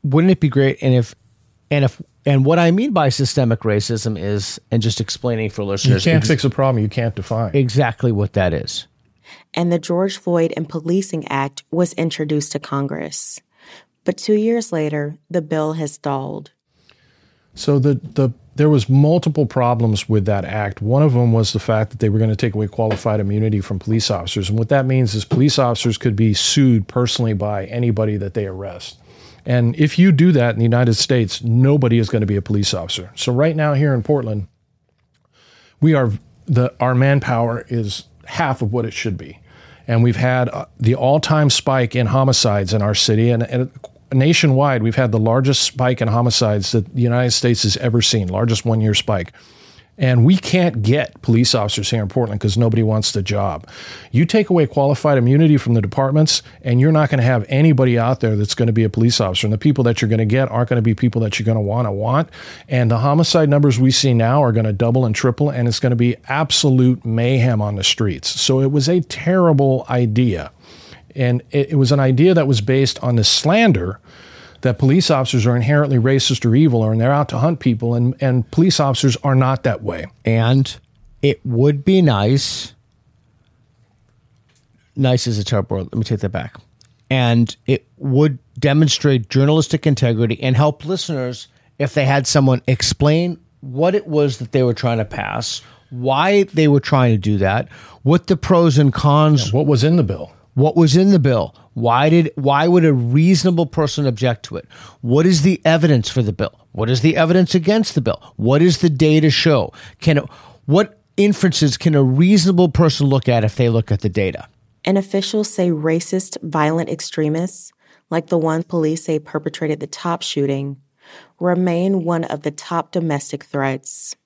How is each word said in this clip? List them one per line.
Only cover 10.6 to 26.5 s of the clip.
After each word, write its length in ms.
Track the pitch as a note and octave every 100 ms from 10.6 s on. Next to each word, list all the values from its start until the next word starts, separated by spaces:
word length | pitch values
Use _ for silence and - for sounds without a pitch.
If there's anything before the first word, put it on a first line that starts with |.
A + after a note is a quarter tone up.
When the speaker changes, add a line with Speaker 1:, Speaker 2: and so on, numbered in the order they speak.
| D#3
Speaker 3:
Policing 580 | E3 D#3+ F#3 F#3+ D#3+ C#3+
Act 360 | C3+ C#3 - _
was 220 | E3 F3
introduced 580 | - E3 - D3+ D3+ D3
to 60 | D3
Congress. 840 | - C#3 C#3 C#3+ D#2 - - - _ _ - - _ _
But 120 | - F#3
two 180 | -
years 380 | G#3+ A3 A#3 A3
later, 460 | E3 D3+ D3+ D3 E3 _
the 140 | F3
bill 320 | D3+ D#3 D#3
has 180 | D#3+ D3+
stalled. 600 | - C#3+ C#3 C3+ - D3 _ _ _ _ _ _ _ _ _ _
Speaker 2:
So 240 | - - C#3+
the, 160 | C3+
the, 380 | C#3 - - C3 - _
there 160 | - D3+
was 180 | D3 A2
multiple 560 | C3+ D3 E3+ E3+ D3+
problems 640 | B2+ C3 A#2+ A#2+ A#2 G#2 -
with 160 | G#2+ G2
that 180 | G2+
act. 360 | F2+ G#2+ G2+ F#2+
One 220 | G#2 C3
of 100 | D3+
them 200 | A#2+ A#2+
was 200 | A2+ G#2+
the 60 | G#2
fact 320 | - A2 A2
that 80 | A2+
they 100 | A2
were 100 | G#2+
gonna 180 | A2+ G#2+
take 180 | A#2+
away 140 | G#2 G#2+
qualified 520 | - A2 G#2 A#2 G#2+
immunity 400 | G2+ G#2 A2 G#2
from 180 | F#2+ F#2+
police 320 | - A2 -
officers. 380 | G2 F2+ - F#2
And 100 | G#2+
what 100 | A2+
that 180 | C#3 C3
means 280 | C3 A#2+
is 100 | G#2+
police 340 | - - C#3 C#3
officers 400 | B2+ A#2 A#2+ A2
could 180 | B2 G#2
be 160 | A2
sued 540 | G2+ -